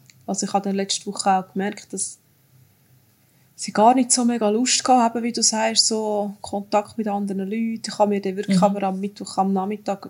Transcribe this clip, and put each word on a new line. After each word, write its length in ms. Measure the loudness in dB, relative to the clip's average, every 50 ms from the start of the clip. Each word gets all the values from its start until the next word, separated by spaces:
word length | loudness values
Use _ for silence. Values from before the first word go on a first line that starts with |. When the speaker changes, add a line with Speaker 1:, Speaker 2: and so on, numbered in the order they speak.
| _ _ -20 _ -8
Speaker 1:
Also 180 | -8 -6 -4 -4
ich 80 | -2 -2
habe 120 | -2 -2
dann 120 | -2 -2
letzte 300 | -2 -2 -2 -4 -6 -6
Woche 240 | -10 -8 -2 0 2
auch 200 | 2 2 0 -4 -6
gemerkt, 400 | -4 -4 -4 -6 -8 -14 -12 -8
dass 240 | -8 -8 -8 -10 _ _ _ _ _ _ _ _ _ _ _ _ _ _ _ _ _ _ _ _ _ _ _ _ _ _ _ _
sie 160 | -12 -10 -4 2
gar 220 | 6 6 6 6
nicht 160 | 6 4 2 0
so 120 | 2 2
mega 240 | 0 0 2 2 2
Lust 360 | 2 2 2 2 0 0 4
gehabt 300 | 4 4 6 6 4 0
haben, 80 | 0 -4
wie 100 | -2 -2
du 100 | 0 0
sagst, 440 | 0 2 2 0 0 2 2 2
so 480 | 2 2 -2 -2 -2 -2 -2 -2 -4 -6 -10
Kontakt 560 | -12 -8 -8 -8 -4 0 0 0 0 0 -6 -6
mit 100 | -4 -2
anderen 320 | -2 -2 -2 -4 -4 -4
Leuten. 420 | -4 -4 -4 -4 -2 -4 -4 -6 -8
Ich 120 | -8 0 2
habe 120 | 2 2
mir 100 | 2 0
dann 160 | -2 -4 -6
wirklich 220 | -4 -2 2 2 4
Speaker 2:
Mhm. 60 | 4
Speaker 1:
aber 180 | 4 2 2 -2
am 160 | -4 -4 -2
Mittwoch, 360 | -6 -6 -8 -10 -14 -8 -2 -2
am 140 | 0 2 2
Nachmittag, 540 | 0 0 -2 -6 -6 -4 -6 -6 -6 -8 -8